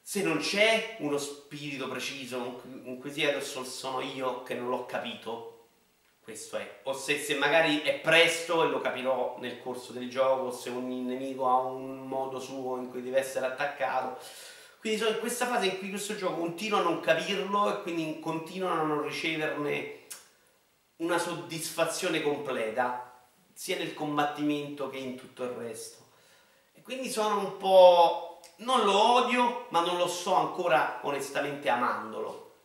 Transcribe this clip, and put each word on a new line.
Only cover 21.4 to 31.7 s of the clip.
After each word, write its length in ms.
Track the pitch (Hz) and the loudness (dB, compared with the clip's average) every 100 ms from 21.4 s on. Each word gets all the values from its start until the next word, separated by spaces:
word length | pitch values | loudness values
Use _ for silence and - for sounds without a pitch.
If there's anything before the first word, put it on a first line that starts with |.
| - 160 - - 165 - 185 160 | -6 -8 -8 -2 -2 0 -2 0
completa, 1040 | 147 143 131 123 110 113 123 110 - - _ _ _ | 0 -2 -2 -2 -2 0 -2 -2 -8 -18 _ _ _
sia 240 | - - 175 | -16 -6 -4
nel 160 | 160 | -4
combattimento 960 | - 151 147 143 147 147 147 143 143 - | -6 -4 0 0 0 -2 -2 -4 -8 -8
che 80 | 131 | -6
in 200 | 131 123 | -8 -10
tutto 260 | - - | -14 -8
il 80 | 127 | -8
resto. 560 | 120 117 110 - - - _ _ - _ _ _ | -6 -8 -10 -14 -18 -20 _ _ -20 _ _ _
E 80 | - | -20
quindi 300 | - 262 254 | -12 -8 -4
sono 300 | 214 214 202 | 0 0 0
un 180 | 190 - | -2 -4
po' 720 | 190 190 180 175 - - - - - - | 8 12 12 12 8 6 -6 -14 -20 -14
non 240 | 226 254 | 0 4
lo 300 | 208 196 220 | 6 6 6
odio, 520 | 247 240 247 240 - - | 6 6 4 2 0 -2
ma 100 | 165 | 0
non 160 | 175 175 | 0 0
lo 100 | 175 | 0
sto 280 | - - | -2 2
ancora 640 | 185 - - 175 156 147 - | 2 2 0 2 4 2 -4
onestamente 680 | 143 139 139 147 143 139 139 | -4 -4 -4 -4 -4 -4 -2